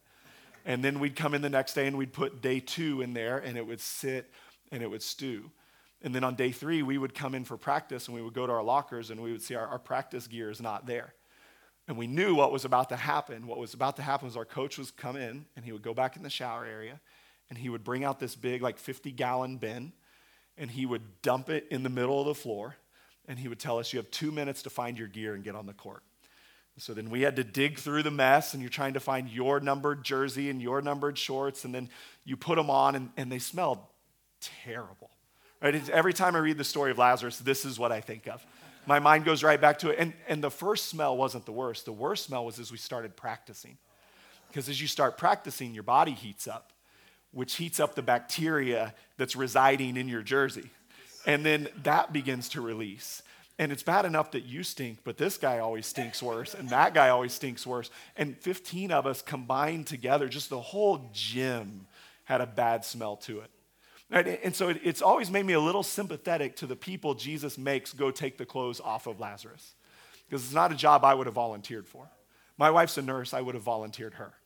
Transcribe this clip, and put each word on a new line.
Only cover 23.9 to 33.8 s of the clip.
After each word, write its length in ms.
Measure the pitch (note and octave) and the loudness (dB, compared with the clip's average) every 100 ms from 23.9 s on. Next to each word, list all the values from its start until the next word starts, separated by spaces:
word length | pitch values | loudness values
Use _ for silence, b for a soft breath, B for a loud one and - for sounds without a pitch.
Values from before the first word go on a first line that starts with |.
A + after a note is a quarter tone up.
"You 60 | B2 | -6
have 120 | G#2+ | -6
two 200 | - D3+ | -4 -4
minutes 320 | D3+ C#3 C3+ | -2 -4 -6
to 80 | - | -8
find 280 | - A#2+ A#2 | -6 -6 -6
your 100 | G#2+ | -10
gear 260 | G#2+ A2 | -8 -8
and 100 | G2+ | -8
get 100 | G2+ | -10
on 120 | G#2 G2+ | -12 -14
the 80 | |
court." 280 | G2+ G2 - _ _ b b b b b - | -16 -18 -18 _ _ b b b b b -16
So 160 | - | -12
then 160 | A2 A2 | -10 -6
we 120 | A#2+ | 2
had 140 | C#3 C3 | 2 2
to 80 | |
dig 340 | A2+ C3+ C#3+ C#3+ | -2 2 0 0
through 240 | D3 D3+ | -2 0
the 80 | D3+ | 0
mess, 440 | C#3+ C3 C#3+ - | 4 8 8 6
and 80 | C3+ | -4
you're 80 | B2 | -6
trying 240 | - C3+ | -4 -2
to 60 | C3 | -2
find 280 | C#3 C3 B2+ | -2 -2 -2
your 320 | A#2 B2+ C#3+ | -2 2 2
numbered 420 | C#3 C#3 D3 D3 | 2 2 0 -2
jersey 460 | B2 C3+ C#3 C#3 C#3+ | -2 0 0 -2 -4
and 140 | C3 | -4
your 180 | A#2+ C#3 | -2 -2
numbered 380 | C#3+ C#3+ C#3+ C#3 | -2 -2 -2 -2
shorts, 460 | - C3+ C#3 C3+ | -4 -2 -4 -4
and 100 | B2+ | -8
then 160 | B2+ B2 B B B | -8 -8 B B B
you 120 | C#3 C3 | -10 -6
put 200 | E3 E3 | 0 2
'em 140 | D3 | 4
on, 240 | C3+ C#3 | 6 6
and, 160 | C#3 B2+ - | 4 -4 -6
and 160 | B2+ | -6
they 60 | B2+ | -6
smelled 420 | - F3 E3 A2 | -6 -2 0 -2